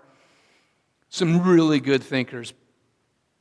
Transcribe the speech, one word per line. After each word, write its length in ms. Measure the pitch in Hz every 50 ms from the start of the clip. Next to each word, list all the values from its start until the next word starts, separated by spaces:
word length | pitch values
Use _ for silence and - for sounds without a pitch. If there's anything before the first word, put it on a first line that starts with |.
| _ _ _ _ _ _ _ _ _ _ _ _ _ _ _ _ _ _ _ _ _
some 360 | _ - - 190 160 165 175 175
really 360 | 185 180 165 165 156 151 139
good 240 | 127 135 139 131 135
thinkers 500 | - 143 131 123 - - 123 117 - - _ _ _ _ _ _ _ _ _ _ _ _ _ _ _ _ _